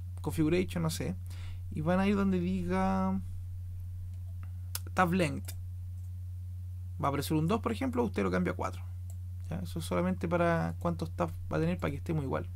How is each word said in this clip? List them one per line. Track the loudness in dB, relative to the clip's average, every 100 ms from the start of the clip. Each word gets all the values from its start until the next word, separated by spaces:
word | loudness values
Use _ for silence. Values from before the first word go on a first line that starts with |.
| -8 -4
Configuration, | -2 2 4 4 2 2
no | 0
sé. | 0 -2 -2 -6 -6 -6 -6 -4
Y | -2
van | 2 4
a | 6
ir | 6
donde | 4 4
diga | 2 2 2 4 4 4 4 2 -2 -6 -6 -6 -6 -6 -6 -6 -6 -6 -8 -6 -6 -6 -8 -8 -4
Tab | 2 4
Length. | 4 2 0 -6 -8 -8 -8 -8 -8 -8 -8 -8 -8 -8 -8 -8 -8 -6 -2
Va | 0
a |
aparecer | 0 2 4
un | 4
dos, | 2
por | 2
ejemplo, | 0 0 2
usted | 2 2
lo | 2
cambia | 4 2
a | 0
cuatro. | -2 -4 -8 -8 -8 -8 -8 -8 -4
¿Ya? | -4
Eso | -4 -4
es | 0
solamente | 2 2 0 2
para | 4 4 4 2 0
cuántos | -2 0 -4
tabs | -2 -2 -2 -2
va | 0
a |
tener | 2 0
para | -2
que | -2
estemos | -2 0
igual. | 0 -2 -2